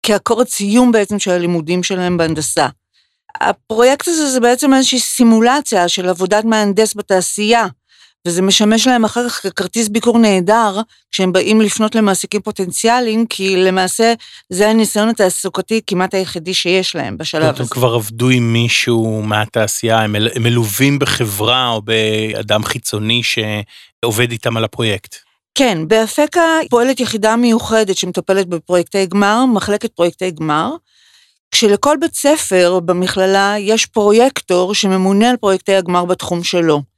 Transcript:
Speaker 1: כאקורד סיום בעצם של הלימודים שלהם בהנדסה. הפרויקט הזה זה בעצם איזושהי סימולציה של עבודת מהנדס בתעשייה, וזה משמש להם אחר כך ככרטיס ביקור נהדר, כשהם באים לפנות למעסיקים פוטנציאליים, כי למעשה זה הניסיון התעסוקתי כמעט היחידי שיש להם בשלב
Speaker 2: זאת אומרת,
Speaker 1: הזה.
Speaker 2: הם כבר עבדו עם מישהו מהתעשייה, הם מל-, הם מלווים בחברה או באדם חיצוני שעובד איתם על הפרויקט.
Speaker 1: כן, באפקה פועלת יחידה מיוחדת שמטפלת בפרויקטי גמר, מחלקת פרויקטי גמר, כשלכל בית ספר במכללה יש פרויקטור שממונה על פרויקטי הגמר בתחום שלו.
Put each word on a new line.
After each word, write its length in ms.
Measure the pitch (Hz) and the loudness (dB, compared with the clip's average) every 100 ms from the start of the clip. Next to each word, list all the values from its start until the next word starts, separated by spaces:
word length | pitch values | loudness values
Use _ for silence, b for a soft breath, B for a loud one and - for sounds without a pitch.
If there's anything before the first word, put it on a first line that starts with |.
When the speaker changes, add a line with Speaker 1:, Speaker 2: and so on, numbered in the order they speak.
| - | 0
Speaker 1:
כאקורד 420 | 208 - 226 247 | 0 0 0 0
סיום 440 | - 202 226 247 | -2 0 4 4
בעצם 280 | 226 202 202 | 2 0 -4
של 120 | 196 | -2
הלימודים 520 | 180 175 170 151 180 | 0 0 -2 -2 -2
שלהם 340 | 180 185 180 175 | -2 -2 -2 0
בהנדסה. 500 | 165 156 147 - 139 - _ _ _ _ _ - | 0 -2 -4 -2 -2 -4 _ _ _ _ _ -2
הפרויקט 640 | - 202 _ 220 247 285 - | -2 -2 _ 2 2 2 -2
הזה 220 | 320 294 | -2 0
זה 100 | 254 | 2
בעצם 340 | 233 247 294 | 2 2 2
איזושהי 260 | 269 262 254 | 2 2 -2
סימולציה 880 | - - 233 220 233 285 - 202 175 | -4 2 4 6 4 0 0 0 0
של 220 | - 180 | -2 -2
עבודת 360 | 175 185 208 220 | -2 0 0 2
מהנדס 500 | 220 208 196 220 208 | 0 2 2 0 -2
בתעשייה, 720 | - 190 175 - 214 233 202 123 _ b b b 175 | -2 0 0 -4 0 2 0 -8 _ b b b -4
וזה 140 | 170 | -2
משמש 460 | 190 - 214 220 262 | 0 2 2 2 2
להם 180 | 247 220 | 2 0
אחר 240 | 240 240 | -2 -6
כך 120 | - | -6
ככרטיס 440 | 190 - 180 226 214 | -8 -6 -6 -4 -2
ביקור 320 | 214 233 233 | 0 2 4
נהדר, 600 | 220 190 175 220 220 196 226 b b | 4 2 2 2 2 -2 -10 b b
כשהם 200 | - 185 | -2 0
באים 300 | 185 190 220 | 0 2 2
לפנות 340 | 214 - 214 226 | 2 0 -2 0
למעסיקים 460 | 208 185 - 208 | 0 0 -4 -6
פוטנציאליים, 840 | 214 202 185 - 226 247 240 220 226 | -6 -8 -6 -2 0 2 0 -2 -2
כי 280 | - 190 185 | -2 -2 2
למעשה 580 | 185 185 185 - 226 226 B B _ | 2 2 -2 0 0 0 B B _
זה 200 | 180 214 | 0 2
הניסיון 400 | 220 214 208 220 | 4 2 0 -2
התעסוקתי 720 | 226 190 - 185 190 - 220 - | 2 0 0 -6 -6 -4 -4 -2
כמעט 260 | 185 185 | -4 -2
היחידי 400 | 190 185 170 160 | -2 -4 -8 -6
שיש 420 | 180 175 185 185 160 | -4 0 0 -2 -6
להם 220 | 123 101 | -8 -8
בשלב 240 | 160 156 | -6 0
Speaker 2:
זאת 60 | 156 | 0
אומרת, 120 | 135 | 0
Speaker 1:
הזה. 40 | |
Speaker 2:
הם 60 | 120 | -6
כבר 240 | - 123 | 0 0
עבדו 360 | 117 107 113 127 | 0 -4 -2 2
עם 240 | 127 117 | 2 2
מישהו 680 | 117 117 - - 117 113 110 | 0 0 0 0 0 0 -2
מהתעשייה, 800 | 107 107 107 120 107 - 113 113 | -2 -2 -2 -2 -2 -2 0 0
הם 100 | 107 | 0
מל-, 180 | 104 113 123 | 0 -2 0
הם 80 | |
מלווים 560 | 117 120 107 98 135 143 | 0 0 -2 0 0 2
בחברה 680 | 139 - 113 95 110 127 127 | -2 -2 -4 -2 -2 0 -2
או 120 | 113 | -4
באדם 840 | 104 110 110 107 110 107 107 107 | -2 -2 0 -2 -4 -6 -2 -2
חיצוני 580 | 104 - - 107 107 120 | -2 -6 -6 -6 -2 -2
שעובד 1080 | - - 107 104 104 - - _ 117 107 123 | -2 -4 -4 -6 -8 -18 -20 _ -2 0 -2
איתם 260 | 117 120 113 | -2 -2 -2
על 60 | |
הפרויקט. 520 | 113 - 113 98 - - _ _ _ - | -4 -2 -4 -4 -8 -20 _ _ _ 0
Speaker 1:
כן, 300 | 262 175 160 | 0 0 0
באפקה 540 | 220 220 - 302 349 330 320 - | 0 2 0 0 2 2 0 0
פועלת 300 | 240 247 269 | 0 2 0
יחידה 360 | 240 220 214 233 | -4 0 0 2
מיוחדת 640 | 240 220 - 220 208 185 | 2 2 2 0 0 -2
שמטפלת 500 | 180 180 170 196 180 | -4 -6 -2 0 0
בפרויקטי 580 | 170 - 180 170 196 190 | -6 0 0 0 -2 -2
גמר, 400 | 196 202 220 262 | 0 2 2 2
מחלקת 460 | 208 208 208 226 | 0 0 -4 -4
פרויקטי 400 | - 175 - 185 | -2 -2 0 -8
גמר, 400 | 151 156 151 170 330 b b b b b b _ | -6 -2 -2 -2 -8 b b b b b b _
כשלכל 460 | - 214 202 285 302 | 0 2 2 2 0
בית 160 | 330 - | -2 0
ספר 640 | 277 311 - 185 175 185 170 | 0 0 2 2 2 2 0
במכללה 720 | 175 185 190 190 196 196 208 | -2 -2 0 2 2 0 -2
יש 260 | 202 220 - | -2 -2 0
פרויקטור 880 | 226 208 220 262 - - 180 185 | 0 4 4 4 0 -2 0 0
שממונה 560 | 208 196 190 190 196 233 | 0 0 2 2 4 2
על 80 | 247 | 2
פרויקטי 380 | 202 190 - 196 | 0 0 0 0
הגמר 300 | 180 180 175 | 2 -2 0
בתחום 380 | 180 - 175 | -4 -4 -4
שלו. 380 | 175 180 165 147 139 | -2 0 2 0 -2